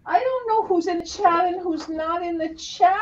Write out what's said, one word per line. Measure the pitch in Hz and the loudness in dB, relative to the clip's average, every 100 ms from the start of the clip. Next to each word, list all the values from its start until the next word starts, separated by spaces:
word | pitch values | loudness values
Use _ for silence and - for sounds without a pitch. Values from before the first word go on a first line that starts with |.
| 302 | -2
I | 370 | 0
don't | 523 508 466 | 2 -2 0
know | 440 - | 0 2
who's | 349 349 | 0 0
in | 349 | -2
the | - | -6
chat | - 370 339 359 | 2 4 4 2
and | 370 | -2
who's | 349 311 - | -4 -4 -6
not | 311 320 349 | -6 -4 -4
in | 349 330 | -4 -4
the | 320 320 | -4 -6
chat. | - - 359 403 | -12 2 4 4